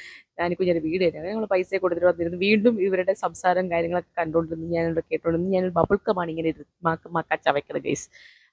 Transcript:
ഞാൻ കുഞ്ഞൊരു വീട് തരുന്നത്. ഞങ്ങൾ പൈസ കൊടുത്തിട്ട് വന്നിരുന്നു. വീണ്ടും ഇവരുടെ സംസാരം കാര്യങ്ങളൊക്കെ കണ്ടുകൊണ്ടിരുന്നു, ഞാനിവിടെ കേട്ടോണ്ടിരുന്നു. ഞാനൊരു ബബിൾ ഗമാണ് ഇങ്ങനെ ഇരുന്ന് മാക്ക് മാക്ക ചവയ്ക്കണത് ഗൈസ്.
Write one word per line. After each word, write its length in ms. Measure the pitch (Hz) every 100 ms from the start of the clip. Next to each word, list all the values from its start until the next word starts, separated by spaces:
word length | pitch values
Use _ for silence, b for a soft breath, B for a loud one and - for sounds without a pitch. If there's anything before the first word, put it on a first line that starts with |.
| B B B -
ഞാൻ 160 | 175
കുഞ്ഞൊരു 240 | 170 185 170
വീട് 260 | 156 180
തരുന്നത്. 260 | 180 151 170
ഞങ്ങൾ 160 | 220 214
പൈസ 200 | 190 185 190
കൊടുത്തിട്ട് 260 | 185 170 175
വന്നിരുന്നു. 260 | 170 170 175 196
വീണ്ടും 280 | 214 220 226 190
ഇവരുടെ 280 | 185 185 202
സംസാരം 460 | 180 165 185 180 185
കാര്യങ്ങളൊക്കെ 420 | 170 170 175 170 -
കണ്ടുകൊണ്ടിരുന്നു, 480 | 165 160 165 165 165 170
ഞാനിവിടെ 260 | 165 165 -
കേട്ടോണ്ടിരുന്നു. 420 | 156 165 165 185 190
ഞാനൊരു 180 | 185 175
ബബിൾ 180 | 165 196 -
ഗമാണ് 220 | 185 170
ഇങ്ങനെ 180 | 160 165
ഇരുന്ന് 240 | 151 147 _ 175
മാക്ക് 200 | 165 170 170
മാക്ക 180 | - 156 -
ചവയ്ക്കണത് 360 | 143 - 147
ഗൈസ്. 260 | - 143 - b b b b